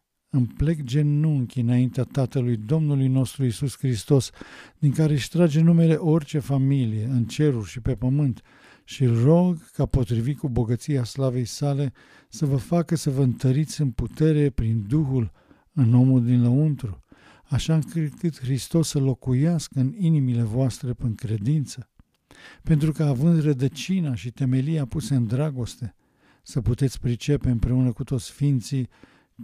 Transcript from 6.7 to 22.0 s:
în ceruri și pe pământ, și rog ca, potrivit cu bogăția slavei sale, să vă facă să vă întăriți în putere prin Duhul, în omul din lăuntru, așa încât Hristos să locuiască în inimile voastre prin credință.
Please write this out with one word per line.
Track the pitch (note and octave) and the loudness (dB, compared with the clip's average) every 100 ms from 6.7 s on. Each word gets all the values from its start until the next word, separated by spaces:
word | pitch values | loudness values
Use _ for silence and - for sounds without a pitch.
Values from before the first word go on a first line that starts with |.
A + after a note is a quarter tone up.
| C#3 A#2+ G#2+ | 2 0 -2
în | A2 C3 | -2 -2
ceruri | A2+ - D3+ B2 G2+ | -2 0 0 0 -4
și | - | -8
pe | A#2 | -6
pământ, | A#2+ B2+ C#3 D3 G#2+ - - - - | -2 0 0 0 -2 -10 -20 -20 -20
și | - - B2+ | -16 -2 2
rog | A#2 B2 E3 F3+ E3 - | 4 4 6 4 0 -6
ca, | - C#3 | -4 -2
potrivit | - A#2+ A#2 A#2 C#3+ | 0 0 -2 -2 -4
cu | D3 | -4
bogăția | A#2+ A2+ A#2 - C#3 | -2 -2 -2 -2 -4
slavei | A#2 - C3+ B2 | -4 -4 -2 -2
sale, | A#2+ - C#3+ C#3 C#3+ - - - _ | -6 -4 -2 -2 -4 -6 -18 -20 _
să | - D3+ | -6 -2
vă | C#3 | -2
facă | - F3 E3 | 0 -2 0
să | E3 - | -2 -2
vă | C3 | 0
întăriți | C3+ A#2 C3 C3 D#3 - | 0 0 0 0 -2 -2
în | D3 | -4
putere | A2+ A#2+ - D#3 D3+ C#3+ | -4 -6 0 2 2 2
prin | - A2 A2+ G2+ | 0 0 -2 0
Duhul, | D3 D3 C3 A2+ - _ _ _ | 0 0 0 -2 -6 _ _ _
în | - A#2+ | 0 4
omul | B2 C3 C3 | 6 6 4
din | A#2 B2 | 4 4
lăuntru, | A#2+ B2+ D#3 C#3 G#2+ F#2 - - - - | 4 4 2 0 -6 -12 -18 -20 -20 -20
așa | _ C3+ - | _ -2 0
încât | D#3+ C#3 E3+ D3+ - F3 D3 | 0 0 -4 -6 -4 -6 -4
Hristos | B2 C3+ - E3 D#3 | -4 -4 0 0 0
să | D3 | 0
locuiască | C3+ B2+ - B2+ D#3 E3+ - C#3 | 0 -2 0 0 2 0 -4 -2
în | C3 A3+ | -2 0
inimile | E3+ D#3+ C3 A#2+ | 0 2 2 0
voastre | A#2 A2+ C3 - B2+ | 0 0 -2 -2 -8
prin | A#2+ B2+ | -6 -6
credință. | G#2 G#2 G#2+ G#2 D#3 C3+ - A#2 _ | -6 -6 -4 -2 -2 -4 -10 -18 _